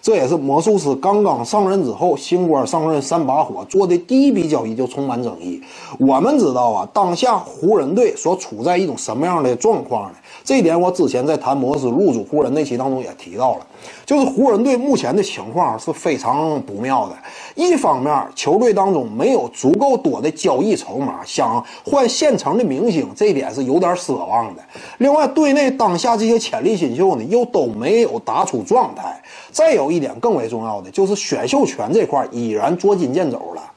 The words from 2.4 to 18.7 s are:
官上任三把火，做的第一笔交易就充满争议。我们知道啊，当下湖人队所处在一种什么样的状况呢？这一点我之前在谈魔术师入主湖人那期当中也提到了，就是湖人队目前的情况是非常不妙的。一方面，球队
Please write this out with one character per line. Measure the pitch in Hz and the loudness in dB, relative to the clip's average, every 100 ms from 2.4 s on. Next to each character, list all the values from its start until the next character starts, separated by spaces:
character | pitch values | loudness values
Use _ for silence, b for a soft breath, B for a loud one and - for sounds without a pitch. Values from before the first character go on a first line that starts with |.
| 175 | 2
官 | 147 147 | 0 0
上 | 170 156 | 0 0
任 | 156 | -2
三 | 139 165 | 0 -2
把 | 143 139 | 0 0
火， | - - - | 0 -4 -2
做 | 190 190 | 0 2
的 | 175 | 2
第 | - 262 | 2 4
一 | 277 | 4
笔 | 214 165 | 4 2
交 | 147 113 | 0 -2
易 | |
就 | 113 127 | -4 -4
充 | - 139 | -4 -4
满 | 120 | -4
争 | 120 - | -4 -6
议。 | 87 87 B B B B | -10 -10 B B B B
我 | 135 131 | 2 4
们 | 196 294 | 4 4
知 | 180 | 2
道 | 123 120 | 2 0
啊， | 107 120 | 0 -2
当 | - 190 175 | 0 0 2
下 | 247 214 | 2 0
湖 | - - 160 208 | -2 -2 2 2
人 | 135 | 2
队 | 185 233 - | 2 2 0
所 | 156 185 | -2 -2
处 | - 107 | -4 -6
在 | 127 180 | -2 0
一 | 185 | 0
种 | 113 | -4
什 | - 113 | -6 -4
么 | |
样 | 165 170 | 0 0
的 | 135 120 | 0 0
状 | 214 196 | 2 0
况 | - 120 98 | -2 -6 -6
呢？ | - B B | -14 B B
这 | - 269 | 0 2
一 | |
点 | 180 165 | 4 4
我 | 180 | 2
之 | 180 147 | 2 0
前 | 123 135 | 2 0
在 | 151 | -2
谈 | 127 139 | -2 -2
魔 | 127 147 | 0 0
术 | |
师 | 131 123 | 0 2
入 | 196 | 2
主 | 117 | 2
湖 | 101 151 | -2 0
人 | 127 143 | 0 0
那 | 151 | -2
期 | 120 | -2
当 | 131 | -2
中 | 131 | -4
也 | 120 - | -6 -14
提 | - 95 | -14 -4
到 | 127 113 | -2 -2
了， | - B B B | -8 B B B
就 | B 285 | B 2
是 | 269 | 2
湖 | 269 269 | 2 2
人 | 208 | 4
队 | 247 247 | 2 0
目 | 277 262 | 2 0
前 | 123 165 | 0 0
的 | |
情 | 196 - 110 | -2 -6 -8
况 | 151 160 110 | -2 -2 -2
是 | - | -6
非 | 151 180 135 | -6 -2 -2
常 | 123 131 156 151 | -2 0 0 -2
不 | - 101 | -6 -8
妙 | 123 135 101 | -2 0 -2
的。 | 87 B B B | -8 B B B
一 | - 349 330 | -2 2 2
方 | 185 139 | 2 0
面， | 135 143 - | 0 0 -2
球 | - - 180 | -6 0 4
队 | 247 | 4